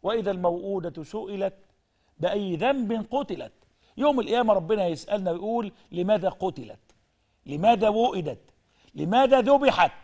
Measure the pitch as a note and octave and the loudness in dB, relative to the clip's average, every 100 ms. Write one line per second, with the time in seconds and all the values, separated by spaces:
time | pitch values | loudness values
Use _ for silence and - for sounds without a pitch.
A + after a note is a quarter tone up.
0 | F3+ A3+ G3+ F#3+ F3 F3 G3 G3 E3+ D#3+ | -2 -2 -2 -2 -2 -2 -4 -6 -6 -12
1 | D#3 G#3+ G3 G3+ G3 - _ _ _ _ | -12 -10 -8 -6 -6 -6 _ _ _ _
2 | _ _ E3+ G3+ G3 E3 A3+ C#4 A3 A3+ | _ _ -4 -2 -4 -2 -2 -2 -2 -4
3 | G#3 C4 C#4+ F#3 - _ _ _ _ - | -4 -6 -6 -10 -12 _ _ _ _ 0
4 | C#4+ C4+ - A#3 A3+ G3+ D#3+ G#3+ F3+ D#3+ | 2 2 0 0 4 2 2 0 0 -2
5 | - G#3 F#3 E3+ G#3 A#3 G#3 _ _ E3+ | -4 -4 -2 -4 -4 -4 -4 _ _ -6
6 | F3+ G#3+ F#3 - F#3 C#3 A2+ - _ _ | 0 0 0 -2 -6 -6 -14 -18 _ _
7 | _ _ _ _ - C#3+ G3 A#3 G#3+ G#3+ | _ _ _ _ -10 0 2 4 2 2
8 | A#3+ G3 D3+ B2 _ _ _ _ _ - | 0 0 -6 -10 _ _ _ _ _ -8
9 | D#3 A3+ C4+ C4+ A3+ C#4 C4+ - E3 - | 0 4 6 6 6 4 4 4 2 0